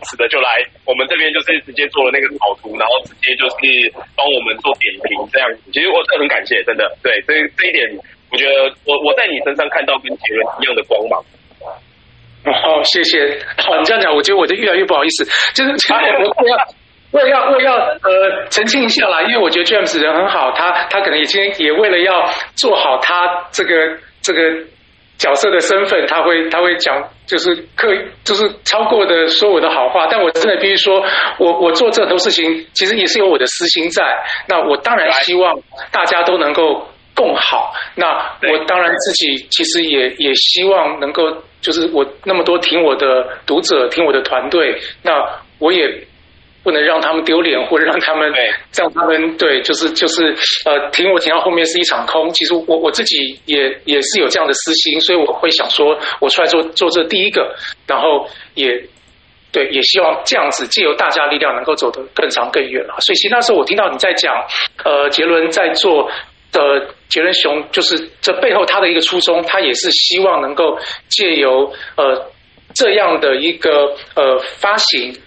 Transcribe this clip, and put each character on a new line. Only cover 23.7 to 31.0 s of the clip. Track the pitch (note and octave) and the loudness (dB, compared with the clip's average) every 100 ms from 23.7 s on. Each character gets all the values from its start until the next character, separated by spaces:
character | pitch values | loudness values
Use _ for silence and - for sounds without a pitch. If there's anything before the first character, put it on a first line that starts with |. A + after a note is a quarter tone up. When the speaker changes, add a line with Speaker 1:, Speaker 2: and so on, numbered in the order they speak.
| E3 D#3+ D#3+ - _ | 0 0 -4 -16 _
Speaker 2:
这 | - | -4
个 | E3 D#3+ D#3+ D#3+ _ _ _ _ - | 0 0 0 -8 _ _ _ _ -4
角 | - | 0
色 | C#3 G#3 | 2 2
的 | F3 | 2
身 | - G3 G3 | 2 2 2
份， | F#3 C#3+ | 0 0
他 | D#3+ | 0
会， | D#3+ E3 D#3+ | 2 2 0
他 | E3 | 0
会 | F3+ F3 | 0 2
讲， | D#3 C#3 C#3 - - | 0 -2 -4 -14 -6
就 | E3 | -2
是 | F3 E3 - - | 0 -2 -4 -2
刻 | A3 | 0
意， | F#3+ - - | 0 -4 -10
就 | - | -4
是 | G3+ G#3 - | 0 0 -2
超 | - G#3+ | -4 0
过 | A3+ A3+ | 2 2
的 | F#3+ E3 D#3+ | 2 2 2
说 | D#3+ G#3 | 2 4
我 | E3+ | 4
的 | D#3+ | 2
好 | C3+ B2+ | 2 2
话。 | F#3 D#3+ | 2 2
但 | A3 | 2
我 | F3 | 0
真 | E3 G#3+ | 2 0
的 | F#3 | 2
必 | G3 | 2
须 | F#3+ | 2
说， | G3+ F#3+ | 2 2